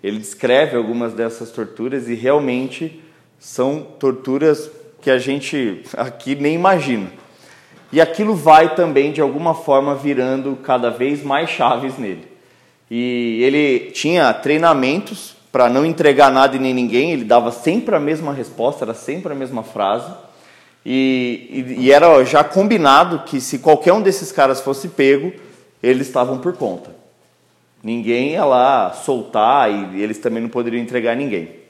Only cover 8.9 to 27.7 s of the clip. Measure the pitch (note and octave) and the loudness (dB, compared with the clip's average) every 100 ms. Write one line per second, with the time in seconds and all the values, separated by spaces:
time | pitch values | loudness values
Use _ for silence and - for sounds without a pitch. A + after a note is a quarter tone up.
8.9 | C#3 C#3+ D3 C#3+ C#3+ E3 D#3+ - C3+ C#3+ | 2 0 0 -2 0 -4 -4 2 2 2
9.9 | C#3 C#3+ C#3 B2+ C3+ C3+ C3+ - B2+ C#3+ | -4 -2 -2 -2 -2 -4 -8 -2 0 0
10.9 | - C3 C#3+ C#3+ C#3 E3 - B2+ A#2+ C3+ | -2 -4 -4 -4 -4 -4 -2 0 0 -4
11.9 | C3 A2 F2 - _ _ _ _ _ _ | -8 -10 -10 -16 _ _ _ _ _ _
12.9 | A#2 B2 B2 A#2+ A2+ B2+ C#3+ D3 B2+ - | -6 -4 -2 -4 0 2 2 2 0 -2
13.9 | - D3 F3 C3+ A2 C#3+ D3+ E3+ D3 B2+ | -6 -2 2 2 2 0 2 4 2 0
14.9 | D#3+ G#3 G#3 - - _ B2+ B2 B2+ D#3+ | -2 -6 -16 -18 -20 _ 2 2 4 0
15.9 | D#3+ D#3 C3+ C#3 C3 C3+ C3 C3 B2+ B2 | 2 2 6 6 6 2 2 -2 -2 0
16.9 | A#2 D#3 D3+ A2 A#2+ A2+ A#2+ E3 G3+ B3 | 0 0 -4 2 2 2 -4 -2 -2 0
17.9 | F#3 C#3+ D#3 D#3 C#3 A2 - A#2+ - A2+ | -2 -2 -4 -6 -8 -10 -4 -4 -2 -8
18.9 | A#2 - D3+ F3 C#3 C3 B2 G#2+ G#2 G2 | -8 -10 -10 -8 -10 -8 -10 -10 -4 -2
19.9 | G2+ - - - _ _ _ _ _ - | -2 -6 -18 -20 _ _ _ _ _ -6
20.9 | C3 C3 C3 B2 A#2+ - C3+ B2+ B2+ B2+ | -2 0 0 -4 -6 -10 -12 -10 -2 6
21.9 | C#3+ E3 D3+ B2+ D3+ D3+ F#3+ G#3 A3 D3 | 8 8 8 6 2 2 2 2 2 6
22.9 | C#3 F3 D#3+ - C#3 B2 C3+ E3 D3+ F3 | 6 4 -2 -6 -8 -6 -2 4 4 4
23.9 | G3+ G3 - - - C3+ C3 - C3+ F#3 | 4 2 -2 -6 2 2 2 -4 -6 -8
24.9 | - C3+ C#3 E3 - - - _ _ A#2 | 0 4 4 0 -10 -20 -20 _ _ 0
25.9 | B2+ C3+ C3+ B2 C3 E3+ F3+ A#2+ F2 - | 0 0 -2 -2 -2 -6 -6 -6 -8 -14
26.9 | - _ _ _ _ _ _ _ | -20 _ _ _ _ _ _ _